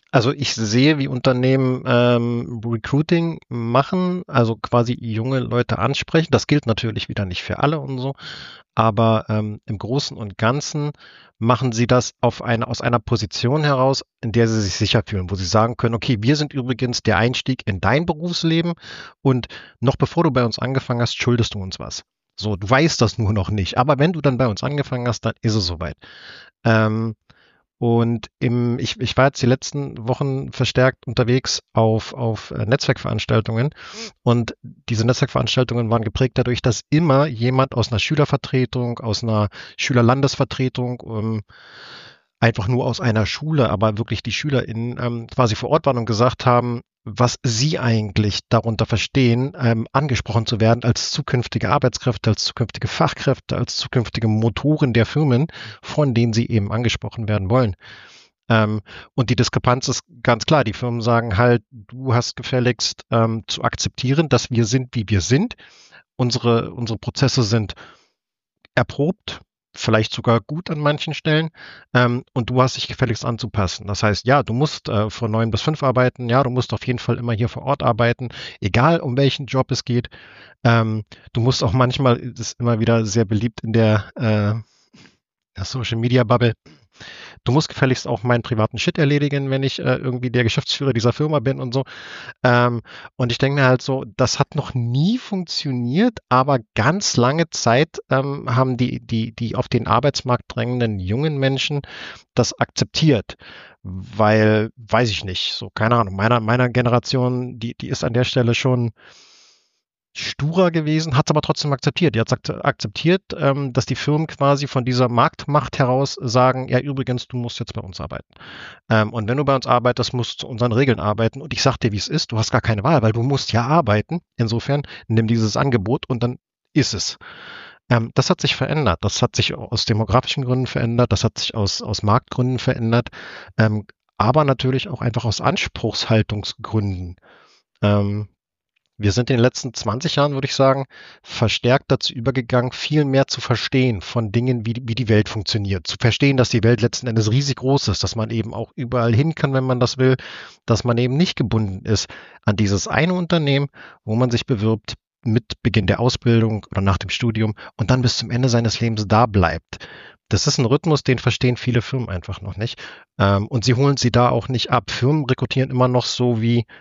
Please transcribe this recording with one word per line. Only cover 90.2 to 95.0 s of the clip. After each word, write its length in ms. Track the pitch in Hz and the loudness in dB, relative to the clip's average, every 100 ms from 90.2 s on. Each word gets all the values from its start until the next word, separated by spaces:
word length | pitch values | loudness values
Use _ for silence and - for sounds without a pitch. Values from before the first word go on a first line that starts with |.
| 123 | -2
der 140 | 120 | 0
Geschäftsführer 500 | 113 - - - 135 | 2 0 -2 -2 0
dieser 180 | 117 120 | 2 2
Firma 280 | - 156 147 | 2 0 0
bin 200 | 120 135 | 0 -2
und 140 | 131 | -2
so. 100 | 131 - - - - - - | -4 -4 -10 -18 -16 -18 -2
Ähm, 380 | 127 120 123 117 - - - - | 2 4 4 0 -6 -16 -14 -4
und 140 | 120 | -2
ich 80 | 117 | 0
denke 200 | 139 143 | 0 4
mir 80 | 131 | 4
halt 140 | 127 | 4
so, 240 | - 135 131 - | 0 -4 -4 -2
das 240 | 127 - | 0 0
hat 160 | - 147 | -2 -4
noch 180 | - | -4
nie 440 | 127 117 131 | -4 -2 2